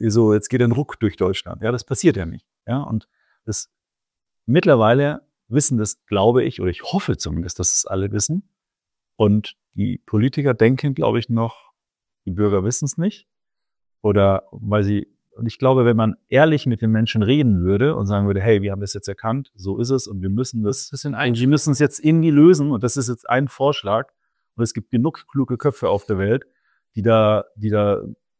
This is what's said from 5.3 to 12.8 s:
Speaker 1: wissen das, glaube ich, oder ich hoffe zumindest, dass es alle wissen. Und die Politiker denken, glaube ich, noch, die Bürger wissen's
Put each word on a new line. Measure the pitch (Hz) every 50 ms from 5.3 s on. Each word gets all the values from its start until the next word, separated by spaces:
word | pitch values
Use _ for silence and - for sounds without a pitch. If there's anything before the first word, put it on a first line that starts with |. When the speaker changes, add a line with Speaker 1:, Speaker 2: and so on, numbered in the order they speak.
| _ _ _ _
Speaker 1:
wissen | 117 147 143 - 131 110
das, | 107 - - _ _
glaube | - 104 98 98 117 120 127
ich, | 113 - - -
oder | 92 92
ich | 87 -
hoffe | - - - 196 - - 101
zumindest, | - - 82 78 82 82 87 - -
dass | 90 - -
es | - -
alle | - 98 95 98 101
wissen. | 107 107 - - 160 196 - _ _ _ _ _ _ _ _ _ _ _ _ _ _
Und | - 110 101 104 107 - - - _ _ _ _
die | 98 101 98 95 - _
Politiker | - 110 104 113 139 - 151 139 135 120
denken, | - 110 120 131 131 - 143 131
glaube | - 123 113 110 117
ich, | - -
noch, | 113 113 117 117 - - _ _ _ _ _ _ _ _ _ _ _ _ _
die | 98
Bürger | 87 98 104 101 101 95 92
wissen's | 110 - -